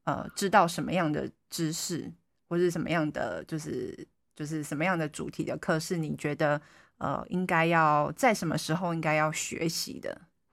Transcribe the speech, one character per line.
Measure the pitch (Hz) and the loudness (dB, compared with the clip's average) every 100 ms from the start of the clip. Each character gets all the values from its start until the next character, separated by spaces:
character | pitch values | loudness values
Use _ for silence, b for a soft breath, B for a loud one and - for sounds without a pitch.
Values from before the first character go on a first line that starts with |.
呃， | - 143 - - | -4 -4 -4 -2
知 | 196 | 4
道 | 202 170 | 6 4
什 | 170 | 2
么 | 147 | -2
样 | 180 160 | 0 0
的 | 151 131 - _ | 0 -4 -8 _
知 | - 160 | -4 -2
识， | 165 - 165 - 165 _ _ - | -2 -4 -6 -8 -12 _ _ -4
或 | 170 | 2
是 | 180 | 2
什 | 170 | 2
么 | 151 | 0
样 | 165 151 | 0 0
的， | - 117 85 - | 0 -4 -4 -6
就 | 160 | -8
是， | 151 127 - - - _ _ - | -6 -6 -6 -8 -16 _ _ -12
就 | 151 | -6
是 | 156 | -6
什 | 147 147 | -4 -2
么 | |
样 | 175 175 | 0 0
的 | 151 | -2
主 | - - | -6 -10
题 | - 165 | -6 -4
的 | 151 | -4
课 | - 160 | 0 0
是 | 160 175 | 0 -2
你 | 156 147 | -2 -2
觉 | 147 147 | -2 0
得， | 151 147 b b b - | 2 2 b b b -8
呃， | - 143 - | -4 -4 -2
应 | 180 185 | -4 0
该 | 170 165 | 2 4
要， | 170 156 147 147 | 6 6 6 2
在 | 151 254 | 2 2
什 | 208 160 | 4 0
么 | 156 | -2
时 | - | 0
候 | 165 180 | -2 0
应 | 165 | -2
该 | 160 | 2
要 | 151 156 | 2 2
学 | 156 - - 165 | 0 -6 -2 -2
习 | - - - | -2 -6 -8
的， | - - - _ _ | -8 -10 -14 _ _